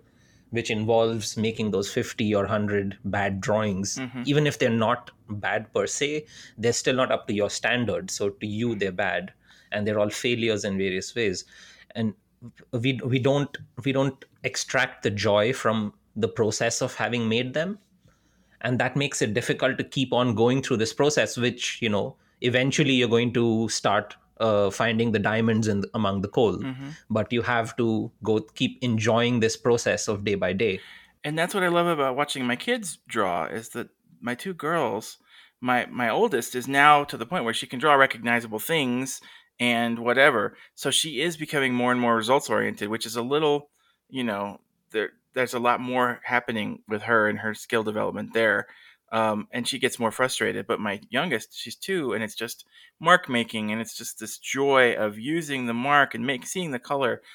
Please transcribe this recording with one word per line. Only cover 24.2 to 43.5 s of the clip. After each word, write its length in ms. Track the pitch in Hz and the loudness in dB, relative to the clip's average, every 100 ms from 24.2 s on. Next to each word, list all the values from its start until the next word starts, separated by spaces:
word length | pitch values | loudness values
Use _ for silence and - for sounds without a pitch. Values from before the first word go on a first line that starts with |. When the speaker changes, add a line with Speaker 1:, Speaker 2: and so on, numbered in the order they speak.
| _ - | _ -2
Speaker 1:
uh, 320 | 113 104 98 | 2 4 2
finding 400 | - 117 113 117 | 2 0 2 2
the 80 | 107 | 2
diamonds 480 | 104 110 113 110 110 | 2 2 2 2 2
in, 180 | 101 95 | 0 -2
among 260 | 113 101 98 | -2 -2 0
the 80 | 98 | -2
coal. 300 | - 110 87 | 2 2 2
Speaker 2:
Mm-hmm. 320 | 131 131 139 156 - | -6 -10 -12 -14 -4
Speaker 1:
But 220 | 110 104 | -2 0
you 100 | 117 | -2
have 340 | 113 120 110 - | 0 0 -2 -2
to 360 | 117 110 110 _ | 0 0 -4 _
go 180 | 107 107 | -2 0
keep 380 | - - 127 - | -2 -4 -4 -2
enjoying 600 | 123 113 110 113 120 123 | -2 0 2 2 2 2
this 160 | 113 - | 0 0
process 500 | 123 117 113 101 - | 2 2 2 -2 -2
of 180 | 98 | -4
day 120 | 104 98 | -2 0
by 160 | 92 | 0
day. 260 | 95 113 95 - - - _ | 0 0 -2 -8 -20 -20 _
Speaker 2:
And 120 | 151 156 | -6 -2
that's 180 | 180 | -2
what 100 | 202 | 0
I 40 | 180 | 2
love 200 | 175 175 | 2 2
about 260 | 156 135 | 2 0
watching 320 | 127 147 139 123 | 0 -2 -2 -2
my 80 | |
kids 440 | 123 - 247 185 - - | -2 -2 -2 -4 -12 -8
draw, 380 | 117 95 87 71 | -2 0 0 -4
is 240 | 98 117 | -6 -8
that 180 | 120 - _ _ _ | -10 -10 _ _ _
my 160 | 117 120 | -8 -8
two 180 | 190 | -8
girls, 640 | 170 147 170 120 107 - - _ - - _ | -6 -2 0 0 -2 -8 -18 _ -20 -20 _
my, 260 | 123 123 - | 0 0 0
my 220 | 123 117 | -2 0
oldest 460 | 135 220 120 - | 2 2 0 -2
is 140 | 123 120 | -6 -2
now 340 | 139 147 147 | 6 8 8
to 120 | 143 127 | 4 -6
the 100 | 113 | -6
point 180 | 180 | -4
where 100 | 117 | -2
she 120 | 113 127 | -4 -6
can 140 | 123 | -2
draw 140 | 151 | 4
recognizable 680 | 139 135 117 120 120 113 110 | 6 6 2 0 0 0 -8
things 600 | - 165 131 123 131 - - - _ - | -2 0 0 -2 -4 -8 -14 -20 _ -2
and 400 | 123 117 117 117 | 0 2 0 -2
whatever. 580 | 120 123 147 117 101 - - - | 0 6 6 6 0 -6 -20 -6
So 160 | 143 | -2
she 280 | - 165 127 | 0 0 -2
is 160 | 170 160 | -2 -4
becoming 380 | 156 147 131 | -4 0 2
more 160 | 123 123 | 2 2
and 100 | 123 | 2
more 140 | 120 | 2
results 340 | 113 110 139 - | 2 4 2 4
oriented, 400 | 107 107 107 104 | 0 0 -2 -6
which 160 | 113 113 | -4 -6
is 100 | 117 | -6
a 60 | |
little, 480 | 123 147 151 | -2 0 2